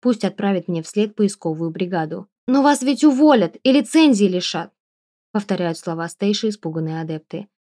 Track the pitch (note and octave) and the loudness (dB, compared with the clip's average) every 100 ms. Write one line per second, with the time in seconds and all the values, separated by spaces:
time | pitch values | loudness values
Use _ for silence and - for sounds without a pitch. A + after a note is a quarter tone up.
0 | B3 G#3+ A3+ G#3 G3+ F#3+ E3+ E3+ D#3+ - | -2 -2 -4 -4 -2 -2 -2 -6 -4 -4
1 | G#3+ - G3+ - E3 D#3+ E3 E3 F3+ F#3 | -4 0 -2 -2 -8 -4 -6 -6 -6 -4
2 | D#3 E3+ F#3+ _ - C4 C#4 C#4 C4 C4 | -6 -8 -14 _ -2 2 2 2 0 2
3 | D4+ B3+ D4+ C4 E3+ - B3+ C4+ - D#4+ | 2 6 4 6 2 0 2 2 2 4
4 | D#4 G#3+ G3+ F3+ F3+ E3+ E3 _ _ _ | 6 6 2 0 -4 -6 -10 _ _ _
5 | _ _ _ G#3+ G3+ F#3 F3 D#3+ - E3 | _ _ _ -8 -4 -4 -4 -4 -8 -8
6 | E3 - G3+ G#3 A3 G#3 E3 D#3+ D#3+ D#3+ | -8 -4 -2 -2 -2 -6 -8 -6 -6 -6
7 | D#3+ D#3 _ D#3+ G3+ _ | -8 -10 _ -16 -16 _